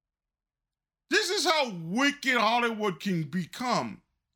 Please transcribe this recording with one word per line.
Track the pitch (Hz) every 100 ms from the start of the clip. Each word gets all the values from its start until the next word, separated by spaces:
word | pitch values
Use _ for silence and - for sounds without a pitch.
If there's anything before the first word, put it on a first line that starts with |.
| _ _ _ _ _ _ _ _ _ _ -
This | - 359
is | 392 302
how | 311 254 175
wicked | 165 220 285 285 262 247
Hollywood | 214 240 233 214 208 165
can | 202 170
become | 147 180 165 - 247 185 117 - _ _ _